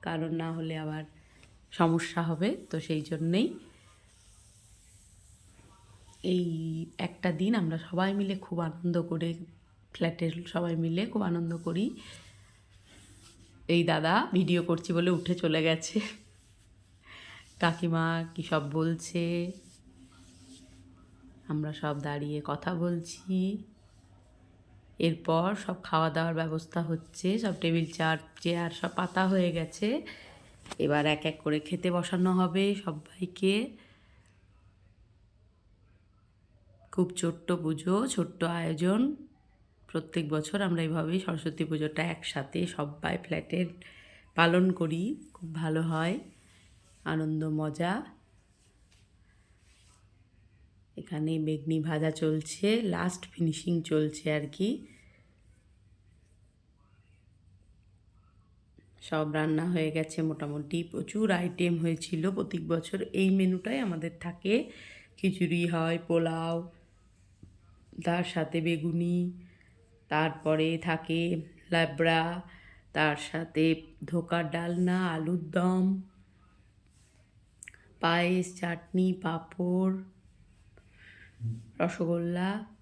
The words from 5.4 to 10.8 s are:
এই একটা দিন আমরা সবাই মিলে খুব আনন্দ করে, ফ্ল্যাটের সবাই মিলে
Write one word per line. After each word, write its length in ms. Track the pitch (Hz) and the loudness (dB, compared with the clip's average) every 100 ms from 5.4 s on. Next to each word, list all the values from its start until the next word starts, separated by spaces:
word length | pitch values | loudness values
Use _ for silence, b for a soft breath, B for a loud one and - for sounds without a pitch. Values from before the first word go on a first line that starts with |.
| - - - - - - - - | -20 -20 -20 -20 -20 -20 -20 -6
এই 640 | 185 180 175 160 165 160 165 - | 0 2 2 -2 -4 -4 -6 -6
একটা 340 | 180 - 185 | -8 -2 -2
দিন 240 | 156 190 233 | 0 2 2
আমরা 220 | 165 160 | 0 -2
সবাই 360 | - 175 190 | -4 0 0
মিলে 220 | 196 196 190 | 2 -2 -4
খুব 240 | - 170 | -4 -4
আনন্দ 420 | 165 165 175 170 | -4 -2 0 0
করে, 320 | 170 165 170 165 170 - - - - | 0 -2 -2 -4 -10 -18 -20 -20 -20
ফ্ল্যাটের 380 | - 165 165 165 165 170 | -2 -2 0 -2 -2 -4
সবাই 280 | 170 175 | -2 0
মিলে 300 | 165 | 0